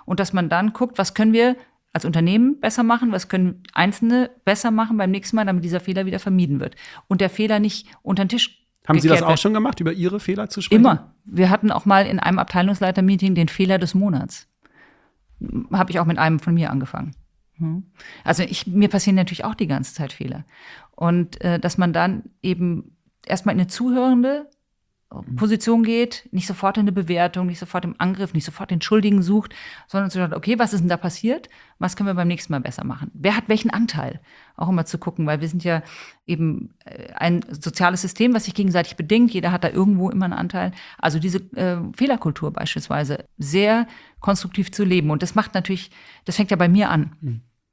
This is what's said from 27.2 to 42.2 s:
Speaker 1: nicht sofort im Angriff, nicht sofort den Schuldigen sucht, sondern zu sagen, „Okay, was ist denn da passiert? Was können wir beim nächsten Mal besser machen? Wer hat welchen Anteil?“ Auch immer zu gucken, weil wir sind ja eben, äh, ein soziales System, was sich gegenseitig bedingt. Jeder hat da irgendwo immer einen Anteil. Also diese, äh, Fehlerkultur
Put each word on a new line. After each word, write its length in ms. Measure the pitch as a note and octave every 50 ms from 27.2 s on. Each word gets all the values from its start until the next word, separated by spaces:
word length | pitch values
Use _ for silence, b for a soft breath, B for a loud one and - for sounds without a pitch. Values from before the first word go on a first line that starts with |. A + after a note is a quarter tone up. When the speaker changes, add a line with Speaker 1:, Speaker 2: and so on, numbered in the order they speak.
| F3 F3 - F3+ F#3
Speaker 1:
nicht 120 | F3+ E3+ -
sofort 260 | F3+ - - F3+ F3+
im 100 | E3+ - -
Angriff, 340 | F3 F#3 F#3+ F#3 G3 - -
nicht 140 | D#3 -
sofort 240 | - - - F#3+ -
den 100 | F3+ E3
Schuldigen 420 | - - G#3+ A3 G3 G#3 G#3 G3 F3
sucht, 320 | E3+ G3+ G#3+ - B B B B B B B B
sondern 240 | _ - G3 G3 F#3
zu 60 | -
sagen, 160 | F#3 F3+ E3+ -
„Okay, 260 | C#3 D3+ G3 B3 A3+
was 140 | A#3+ - G#3
ist 80 | F#3+
denn 80 | E3+ F3
da 80 | F3
passiert? 540 | E3+ - F3 - - - A3+ C4+ E4+ - b b b b b b -
Was 180 | F3 F#3 -
können 100 | - G3+ G3+
wir 60 | F#3
beim 140 | F3+ F3 E3+
nächsten 220 | F3 D#3+ - -
Mal 100 | D3+ C3+ B2
besser 200 | C#3 - - -
machen? 260 | B2+ C3 - - - -
Wer 240 | - C#3+ G3 G#3+
hat 80 | A#3 A#3 -
welchen 200 | G#3+ G#3+ - A3+
Anteil?“ 520 | - G3+ A#3 - - D3 C3+ B2+ - - b b b b b b b
Auch 140 | - E3 F3
immer 160 | F#3 E3+ E3
zu 100 | - -
gucken, 300 | D#3+ - F3 - - D#3+
weil 160 | D3+ D3+ D3 D#3+
wir 60 | D#3+
sind 160 | D#3+ F3 E3
ja 180 | F3 E3 D#3+ D#3+ B B B B B B B _
eben, 440 | - F3 D#3 E3 D#3+ D3+ - - - _ _ _
äh, 260 | - - - - - -
ein 320 | - - E3+ F3 F3 - -
soziales 500 | D#3+ D3+ - E3 - - F3+ F3 F#3 F3+
System, 320 | - F#3 - - A3 B3 B3
was 120 | A3 -
sich 80 | G3 -
gegenseitig 420 | - G3 F#3+ E3+ F3 E3+ - -
bedingt. 380 | - E3 D3+ G#3+ A#3 B3 A3+ -
Jeder 180 | F#3 D#3+ F3 F3+
hat 120 | F3 -
da 40 | -
irgendwo 400 | - F3+ F#3+ G#3 G3+ F3+ F#3 F#3+
immer 160 | - F#3+ F#3+
einen 80 | F3 -
Anteil. 400 | - - F3 - F3+ F3+ F#3 F#3 B B B B
Also 220 | B - E3 D3+ E3
diese, 220 | D#3 F#3+ F3 F#3+ - - -
äh, 200 | - F#3 F3+ F3 F3 E3 - -
Fehlerkultur 560 | - B3 C#4 B3+ A3